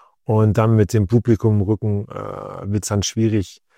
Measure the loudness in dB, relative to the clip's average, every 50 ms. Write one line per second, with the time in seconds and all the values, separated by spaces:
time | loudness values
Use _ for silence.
0 | -20 _ _ _ -4 0 2 4 4 4 4 4 2 4 4 4 2 2 2 0
1 | 0 2 0 0 2 2 0 2 2 0 2 2 0 0 -2 -2 -2 -4 -4 -4
2 | -6 -8 -12 -12 -10 -10 -10 -12 -12 -12 -12 -12 -8 -4 -4 -4 -2 -2 -2 -2
3 | -2 -2 -2 0 0 0 0 0 -4 -4 -10 _ _ _ _